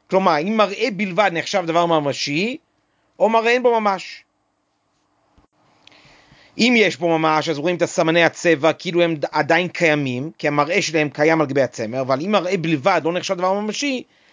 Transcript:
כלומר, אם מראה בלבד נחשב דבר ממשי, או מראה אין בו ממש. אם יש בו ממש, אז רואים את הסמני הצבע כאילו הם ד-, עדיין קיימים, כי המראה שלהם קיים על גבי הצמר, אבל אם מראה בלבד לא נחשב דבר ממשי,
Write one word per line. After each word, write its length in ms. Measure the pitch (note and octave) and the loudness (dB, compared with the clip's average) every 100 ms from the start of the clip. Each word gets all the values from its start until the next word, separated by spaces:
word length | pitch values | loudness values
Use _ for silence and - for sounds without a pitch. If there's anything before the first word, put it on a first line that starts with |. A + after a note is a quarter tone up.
| - | -2
כלומר, 280 | F#3+ F#3+ D3+ | 0 2 2
אם 200 | F3+ A3 | 0 0
מראה 300 | G3 G3 A#3+ F#3 | 0 0 -4 -2
בלבד 360 | G3+ F3 G3+ | -4 0 0
נחשב 300 | E3 C#3+ G3+ E3+ | 0 -4 -4 0
דבר 200 | E3 E3+ | 0 2
ממשי, 720 | E3 C#3+ B2 - D3 A3 C#4 _ _ _ _ _ - | 2 0 -4 -4 -4 -4 -6 _ _ _ _ _ -2
או 100 | G3 | 2
מראה 220 | A3+ A3+ | 2 2
אין 120 | B3 | 2
בו 160 | B3 A3+ | 2 2
ממש. 440 | G#3+ F#3+ - - _ _ _ _ _ _ _ _ _ _ _ _ _ _ _ _ _ _ - _ _ _ _ - | 0 -2 -6 -18 _ _ _ _ _ _ _ _ _ _ _ _ _ _ _ _ _ _ -20 _ _ _ _ 2
אם 160 | A#3 A#3 | 4 4
יש 200 | F#3+ - | 2 0
בו 200 | E3+ E3 | 0 2
ממש, 320 | D#3+ D#3 D3 | 2 0 0
אז 80 | C#3+ | -2
רואים 180 | D#3+ F3 | -2 -2
את 60 | |
הסמני 420 | E3+ - D#3+ E3+ | -2 0 2 4
הצבע 500 | E3 - F3 D#3 D#3 | 2 2 0 2 2
כאילו 280 | - F#3 E3+ | 0 -2 0
הם 140 | E3+ D#3 | 0 -2
ד-, 100 | C#3 | -4
עדיין 360 | D3+ D3 E3 F3+ | -2 0 0 0
קיימים, 640 | - E3 D3 C#3 B2 D3+ - | 0 0 2 -2 -4 -8 -6
כי 100 | D3+ | -2
המראה 340 | D3 D3 F#3+ | 0 0 0
שלהם 280 | D3+ D#3 D3 | -2 -2 -2
קיים 320 | C#3 D3+ E3 | 0 2 2
על 60 | C#3+ | 0
גבי 140 | C3+ | 0
הצמר, 400 | B2 - A2 B2+ | -2 -2 -6 -4
אבל 200 | B2+ C3+ | -2 -2
אם 100 | F3+ | 0
מראה 260 | G#3 F3 G3 | -2 0 -2
בלבד 440 | D#3+ D3+ F3 F3 | -2 0 0 0
לא 100 | D3 | 0
נחשב 240 | F3 D3 F#3 | -4 -4 -2
דבר 160 | F#3 | -2
ממשי, 500 | G3 G#3+ G#3 C#4+ B3+ - _ _ | -2 -4 -6 -4 -6 -8 _ _